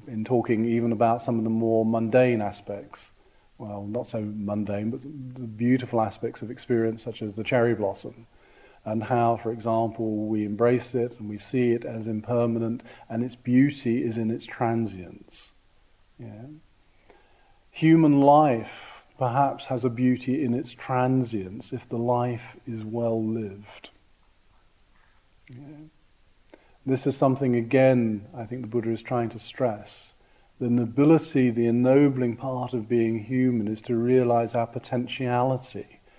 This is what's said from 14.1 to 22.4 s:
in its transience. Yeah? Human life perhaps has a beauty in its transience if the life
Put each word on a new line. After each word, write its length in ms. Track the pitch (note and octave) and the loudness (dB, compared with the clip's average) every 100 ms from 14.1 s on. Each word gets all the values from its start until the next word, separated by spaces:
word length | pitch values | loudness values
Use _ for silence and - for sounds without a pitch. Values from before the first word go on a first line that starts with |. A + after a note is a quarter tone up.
| A2 | -2
in 120 | A2 | -2
its 140 | A2+ | -4
transience. 1080 | - - A#2 A#2 A2 F#2+ F2 - - - - _ _ _ _ _ _ - | -8 -4 -2 0 -2 -6 -16 -20 -20 -20 -20 _ _ _ _ _ _ -20
Yeah? 240 | A2+ G#2+ B2+ D3+ _ _ _ _ _ _ _ _ _ _ _ | -18 -16 -18 -20 _ _ _ _ _ _ _ _ _ _ _
Human 500 | - D#3+ E3 D#3 C#3 | 0 6 6 6 6
life 480 | C#3 D3 D3+ A#2 G#2+ - - - _ - | 8 8 6 2 -4 -14 -20 -20 _ -4
perhaps 460 | B2+ B2 C#3 - | -2 2 0 -2
has 180 | - C3 B2+ | -6 -2 -2
a 20 | |
beauty 560 | A#2 B2+ B2 - C3+ | 2 2 2 -2 -2
in 80 | C3 | 0
its 200 | B2 - | -2 -4
transience 1000 | - - B2+ B2+ C3 A#2+ A2 F#2 A2 - | -12 -4 0 2 0 0 -6 -8 -12 -12
if 160 | B2 - | -14 -8
the 80 | A#2+ | -4
life 640 | A#2+ A#2+ B2 A#2 | 0 0 -2 -6